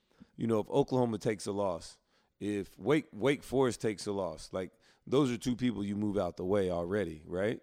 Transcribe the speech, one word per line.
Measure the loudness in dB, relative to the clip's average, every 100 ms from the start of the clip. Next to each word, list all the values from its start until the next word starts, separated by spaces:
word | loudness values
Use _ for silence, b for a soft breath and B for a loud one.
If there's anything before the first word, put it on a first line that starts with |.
| b b b -6
you | 0
know, | 2
if | 2
Oklahoma | 2 2 2 2 2
takes | -2 -2 -2
a |
loss, | -2 -2 -2 -8 -18 _ _ _ _
if | -4 -2 -4 -6
Wake, | 2 2 0
Wake | -2 0 0
Forest | 0 2 2 2
takes | -2 -2 -4
a |
loss, | -4 -4 -6 -8
like, | -6 -6 -10 b b 0
those | 2 2
are | 0
two | -2
people | 0 0 0
you | -2
move | 0 0 0
out | -2 -2
the |
way | 0 2 4
already, | 0 0 0 -2 -4 -6
right? | -2 0 -2